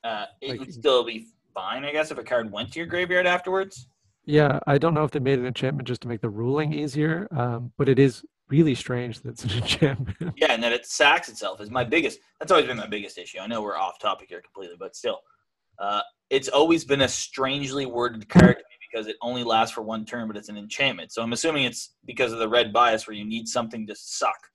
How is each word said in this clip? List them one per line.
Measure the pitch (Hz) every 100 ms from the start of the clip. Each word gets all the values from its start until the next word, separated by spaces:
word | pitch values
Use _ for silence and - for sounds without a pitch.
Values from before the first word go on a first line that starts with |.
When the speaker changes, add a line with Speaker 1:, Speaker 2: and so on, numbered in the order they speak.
| 117
Speaker 1:
uh, | 107 104 _
it | 135
Speaker 2:
Like | 120
Speaker 1:
would | 131
still | 123 139 127
be | 117 113 113 _ _
fine, | 98 95 120
I | 143
guess, | 151 156
if | 139
a |
card | 110 123 110
went | 101 123
to | 160
your | 170
graveyard | 175 180 180 180
afterwards. | 180 185 190 190 - - _ _ _
Speaker 2:
Yeah, | - 147 143 147 -
I | 143
don't | 165
know | 156
if | 151
they | 151
made | 131 135
an | 123
enchantment | 113 131 143 123
just | 123
to | 123
make | 113
the | 117
ruling | 104 120 143 151
easier, | 151 147 135 151 160 208
um, | 147 123 117 123 -
but | 139
it | 131
is | 139 - - _ _
really | 139 160 123
strange | - 123 123 113
that | 120
it's | 117
an | 117
<laughs> | 101
enchantment. | 110 - 147 135 127 - 170 -
Speaker 1:
Yeah, | 151
and | 117
that | 117
it | 117 -
sacks | - 143 160 -
itself | 107 101 92
is | 104
my | 127
biggest, | 117 156 139 - _ _
that's | 165
always | 175 127
been | 117
my | 104
biggest | 104 98 -
issue. | 110 110
I | 98
know | 113
we're | 104 82
off | 92 -
topic | 107 92 92
here | 87
completely, | _ - 92 85
but | 95 -
still. | 117 98 _ _ _ _ _ -
Uh, | 101 104 - _ _
it's | 135 135
always | 135 160 165 160
been | 139
a | 127
strangely | - - - 135 143 139 139 131
worded | 117 120 110 104
card | 175 170 -
to |
me | - - -
because | 113 107
it | 110
only | 120 123
lasts | 117 110 113
for | -
one | 107 110 110
turn, | 120 113
but | 104
it's | 104
an | 104
enchantment. | 104 - 139 98 80
So | -
I'm | 113
assuming | 120 160 151 127
it's | 113 - _ -
because | - 123
of | 117
the | 113
red | 120 113
bias | 110 120 110 110
where | 107
you | 104
need | 113 113
something | 127 113 117 107
to | 104
suck. | - - 123 - _